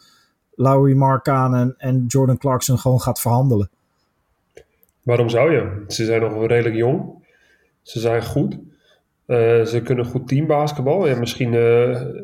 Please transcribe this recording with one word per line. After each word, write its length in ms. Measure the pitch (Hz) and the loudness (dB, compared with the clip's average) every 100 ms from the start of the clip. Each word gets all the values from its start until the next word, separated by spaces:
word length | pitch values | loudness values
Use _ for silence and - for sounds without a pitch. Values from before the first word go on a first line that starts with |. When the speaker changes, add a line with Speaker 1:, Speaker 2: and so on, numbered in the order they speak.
| _ _ _ _ _ - | _ _ _ _ _ -2
Speaker 1:
Lauri 400 | 127 135 139 135 | 2 4 4 4
Markkanen 640 | 135 131 147 135 131 127 | 2 0 0 0 2 0
en, 160 | 123 - | 0 -4
en 280 | 135 127 120 | -4 -2 0
Jordan 300 | 135 131 127 | 0 2 0
Clarkson 400 | 143 123 - 123 | 0 -2 0 0
gewoon 240 | 131 123 | 2 0
gaat 200 | 127 117 | 0 -4
verhandelen. 480 | 120 117 135 110 98 _ _ _ _ _ _ _ _ - _ _ _ _ | -2 0 2 0 -2 _ _ _ _ _ _ _ _ -20 _ _ _ _
Speaker 2:
Waarom 260 | - 120 117 | -2 0 2
zou 220 | 117 147 | 2 2
je? 320 | 143 98 98 - | 2 -2 -8 -10
Ze 180 | - 110 | -6 -2
zijn 160 | 113 | 0
nog 120 | 110 | -2
wel 120 | 107 113 | -2 0
redelijk 280 | 120 117 110 | 2 0 0
jong. 500 | 117 165 - - _ _ _ _ _ _ | 0 -2 -4 -14 _ _ _ _ _ _
Ze 180 | - 120 | -12 -6
zijn 240 | 113 117 | -2 -2
goed. 340 | 110 143 196 - - _ _ _ _ _ - | -2 -2 -4 -6 -16 _ _ _ _ _ -4
Eh, 360 | 123 113 117 | 0 2 2
ze 200 | 113 120 | 2 -2
kunnen 220 | 117 123 120 | -2 -2 -2
goed 220 | 131 - | -6 -2
teambasketbal. 800 | 131 156 147 147 - 127 175 170 | -2 0 0 0 -2 -2 0 0
Ja, 80 | 123 | 0
misschien, 380 | 117 - 123 | -4 -4 -2
eh, 480 | 117 117 120 123 123 127 - | 2 4 4 2 -2 -8 -12